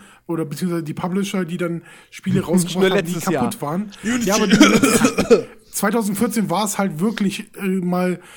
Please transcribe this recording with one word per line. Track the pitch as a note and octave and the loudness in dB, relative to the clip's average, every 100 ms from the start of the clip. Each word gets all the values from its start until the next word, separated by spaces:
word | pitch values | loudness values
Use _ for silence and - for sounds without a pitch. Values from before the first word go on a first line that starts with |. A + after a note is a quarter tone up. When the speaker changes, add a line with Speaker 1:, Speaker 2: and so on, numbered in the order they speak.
| - - - | -14 -16 -6
Speaker 1:
oder | E3 D3+ | -6 -4
beziehungsweise | D3 F3+ E3+ | -4 -4 -4
die | D3+ | -6
Publisher, | D3+ F3+ F#3+ G3 G3 E3+ | -6 -4 -4 -2 -4 -4
die | E3+ | -4
dann | E3+ E3+ - - _ | -4 -6 -10 -20 _
Spiele | - F#3+ F#3+ | -10 -2 0
Speaker 2:
<laughs> | |
Speaker 1:
rausgebracht | - F#3 E3+ F3+ | 2 0 0 0
Speaker 2:
Nur | F#3+ | 2
Speaker 1:
haben, | G3 E3+ | 2 -2
die | |
Speaker 2:
letztes | E3 | -4
Speaker 1:
kaputt | F#3 D3+ A#2+ - | -2 0 -2 -4
Speaker 2:
Jahr. | |
Speaker 1:
waren. | C#3+ E3+ G#3 - | -6 -6 -6 -8
Speaker 3:
Unity. | G3 B3 F#3+ | -4 -2 2
Speaker 1:
Ja, | A3 | 2
aber | G#3+ | 4
die, | G3+ | 6
<coughs> | D4 A3 C4 A3+ A3+ - - G3+ - - - | 6 6 4 4 2 2 4 2 2 -14 -14
zweitausendvierzehn | - G3+ A3+ G3+ F#3 A3+ A3+ E3+ | -2 0 0 -2 -2 -2 0 -2
war | F3 G#3+ | -2 -2
es | - | -2
halt | G3 D#3 | -4 -2
wirklich, | G#3 - G3 F#3+ - - | -2 0 -2 -4 -10 -8
äh, | G3 | -4
mal | F#3+ F3+ F3+ F3+ F3 - | -2 -2 0 -2 -4 -10